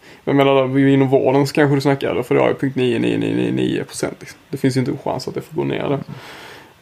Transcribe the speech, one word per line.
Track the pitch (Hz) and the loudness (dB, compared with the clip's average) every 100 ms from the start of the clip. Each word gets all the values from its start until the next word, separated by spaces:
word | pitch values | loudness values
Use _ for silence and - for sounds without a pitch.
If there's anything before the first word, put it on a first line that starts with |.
| - - | -20 -12
Men | - 139 | 0 2
jag | 139 | 4
menar, | 139 131 135 | 4 2 2
inom | 139 139 135 | 4 4 4
vården | 135 123 135 139 | 4 4 2 2
så | |
kanske | - 139 143 | 2 2 2
du | |
snackar, | 139 139 120 - | 2 0 -2 -2
då | |
får | - 139 | 0 2
du | |
ha | 123 | 2
punkt | 113 139 131 | 0 -2 0
nio | 127 113 | 0 2
nio | 120 110 | 0 0
nio | 110 117 120 | -2 0 0
nio | 64 64 - | 0 -2 -2
procent, | - - - - | -6 -6 -8 -8
liksom. | - - - | -18 -20 -12
Det | 139 | -4
finns | 135 127 | -2 0
ju | |
inte | 120 | -2
en | 139 | -4
chans | - 135 - | -6 -6 -6
att | |
det | - | -10
får | - 151 | -8 -6
gå | |
ner | 139 151 143 | -4 -4 -2
där. | 143 - 127 - - - - - _ | -4 -6 -16 -16 -20 -20 -20 -20 _